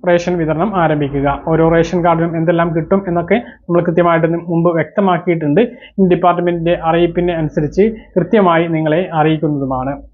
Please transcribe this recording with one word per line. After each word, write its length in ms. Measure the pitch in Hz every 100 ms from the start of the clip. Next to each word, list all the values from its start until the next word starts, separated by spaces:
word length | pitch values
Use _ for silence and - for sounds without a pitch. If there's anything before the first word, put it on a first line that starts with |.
| 180
റേഷൻ 240 | 175 175 180
വിതരണം 260 | 156 156 208 190
ആരംഭിക്കുക. 560 | 160 151 139 139 139 139 -
ഓരോ 120 | 160 165 165
റേഷൻ 220 | 165 180
കാർഡിനും 320 | 175 165 170 165
എന്തെല്ലാം 280 | 165 170 170 160
കിട്ടും 240 | 156 190 190
എന്നൊക്കെ 300 | 170 170 214 - -
നമ്മൾ 160 | - 170 175
കൃത്യമായിട്ട് 400 | 170 170 165 160
ഇന്ന് 80 | 170 170
മുമ്പ് 200 | 170 170 165
വ്യക്തമാക്കിയിട്ടുണ്ട്. 800 | 151 - 196 170 - 165 151 151 240 - -
ഇനി 120 | - 190
ഡിപ്പാർട്ട്മെന്റിന്റെ 600 | 170 180 175 175 175 165 170 165
അറിയിപ്പിനെ 440 | 170 170 170 175 165
അനുസരിച്ച് 440 | 151 165 147 - 220 220 -
കൃത്യമായി 500 | 185 165 220 190 165 170 160
നിങ്ങളെ 260 | 156 156 180 160
അറിയിക്കുന്നതുമാണ്. 760 | 156 156 156 143 135 131 131 139 -